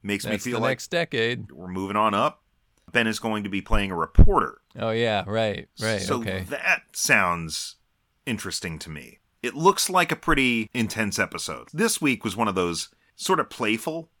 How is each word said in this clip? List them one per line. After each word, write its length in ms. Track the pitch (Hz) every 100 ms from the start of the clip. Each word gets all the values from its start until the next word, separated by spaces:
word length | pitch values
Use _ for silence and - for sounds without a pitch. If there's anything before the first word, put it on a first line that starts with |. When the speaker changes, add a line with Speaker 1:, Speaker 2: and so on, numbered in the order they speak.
Speaker 1:
makes 220 | 101 101 110
me 60 |
Speaker 2:
That's 120 | 104
Speaker 1:
feel 140 | 123 117
Speaker 2:
the 40 |
Speaker 1:
like 100 | 117
Speaker 2:
next 160 | 131 -
decade. 600 | 170 170 120 113 120 107
Speaker 1:
we're 160 | 65 90
moving 280 | 92 95 104
on 160 | 110
up. 300 | 101 143 - _ _ _ _ -
Ben 160 | 120 113
is 100 | 107
going 240 | 113 107
to 60 | 101
be 120 | 95
playing 280 | - 107 101
a 40 | 87
reporter. 680 | 82 - - - 71 - _ -
Speaker 2:
Oh, 140 | 113
yeah, 320 | 113 117 104 90
right, 420 | 110 110 98 - -
right, 200 | 110 104
Speaker 1:
So 160 | 95 127
Speaker 2:
okay. 260 | 107 92 92
Speaker 1:
that 320 | 143 170 175 _
sounds 880 | - - 120 92 87 82 - - - _ _ _ _ -
interesting 500 | 110 95 - 92 80
to 100 | -
me. 280 | 76 62 _ _ _
It 140 | 123 123
looks 340 | 170 196 -
like 220 | 185 170
a 40 | -
pretty 540 | - 147 131 117 107
intense 440 | 127 110 107 107 98
episode. 520 | 92 - - 69 58
This 260 | 156 220 -
week 220 | 151 123
was 120 | 113 95
one 120 | 110
of 80 | 95
those 340 | 87 82 - _ _ _
sort 240 | - 185
of 100 | 131
playful 600 | - 110 113 - 160 160 _